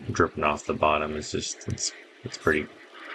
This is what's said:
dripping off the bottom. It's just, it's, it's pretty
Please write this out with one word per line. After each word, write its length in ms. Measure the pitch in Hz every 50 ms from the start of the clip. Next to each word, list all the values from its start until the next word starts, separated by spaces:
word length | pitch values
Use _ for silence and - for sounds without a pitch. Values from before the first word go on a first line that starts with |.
| - -
dripping 320 | - - 85 80 - 78 78
off 220 | 73 73 73 -
the 80 | - 78
bottom. 420 | 73 76 76 76 76 76 76 76
It's 160 | 76 76 -
just, 360 | - 87 - - - - - -
it's, 240 | - - - - - - - - - - -
it's 120 | 120 -
pretty 300 | - - 82 76 76 73 - - - - - - - - -